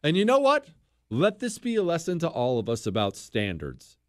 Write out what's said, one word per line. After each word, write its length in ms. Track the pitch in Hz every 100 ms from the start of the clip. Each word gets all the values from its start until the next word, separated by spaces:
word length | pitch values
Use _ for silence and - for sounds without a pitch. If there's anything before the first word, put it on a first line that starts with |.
And 120 | 147 175
you 80 |
know 160 | 208 269
what? 280 | 269 294 - _ _ _ _
Let 300 | 110 196 208
this 180 | 247 -
be 180 | 240 226
a 80 |
lesson 360 | 180 170 165 175
to 80 | 165
all 320 | - 123 123
of 100 | 110
us 160 | 117 -
about 320 | 101 101 -
standards. 800 | - 110 104 85 73 64 - _